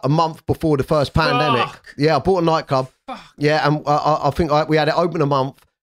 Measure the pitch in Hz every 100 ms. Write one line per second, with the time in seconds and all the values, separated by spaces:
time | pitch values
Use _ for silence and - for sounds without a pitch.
0 | 131 156 160 151 - 143 120 135 123 156
1 | 135 - 156 147 151 127 - - - -
2 | 147 151 180 190 165 160 - 135 131 _
3 | - 233 - - 147 151 143 151 - 147
4 | 147 151 143 - 165 147 156 156 151 147
5 | 175 165 143 139 135 - _ _